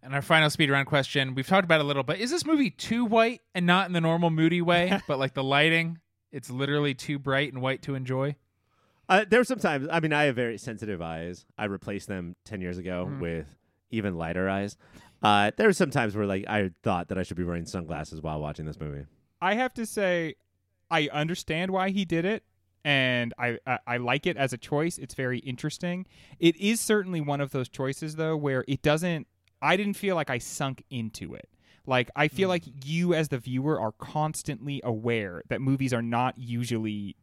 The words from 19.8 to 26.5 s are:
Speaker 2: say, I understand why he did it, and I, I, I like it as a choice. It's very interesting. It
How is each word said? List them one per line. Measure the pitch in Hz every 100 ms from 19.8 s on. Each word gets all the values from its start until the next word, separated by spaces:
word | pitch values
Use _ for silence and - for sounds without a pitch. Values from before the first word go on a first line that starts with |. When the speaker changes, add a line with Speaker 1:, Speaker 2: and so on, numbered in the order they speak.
| 220
Speaker 2:
say, | - 190 175 160 - _ _ _ _ _
I | 165 147
understand | 147 160 175 - 160 190
why | 190 190
he | 196
did | 185 165 175
it, | 220 _ _ _ _
and | 151 139 127 123 117 -
I, | 120 113 -
I, | 123 -
I | 123
like | 120 139 180
it | 165
as | 135
a | 123
choice. | - 147 165 -
It's | 139
very | - 127 123
interesting. | 135 127 156 - 175 180 185 _ - -
It | 170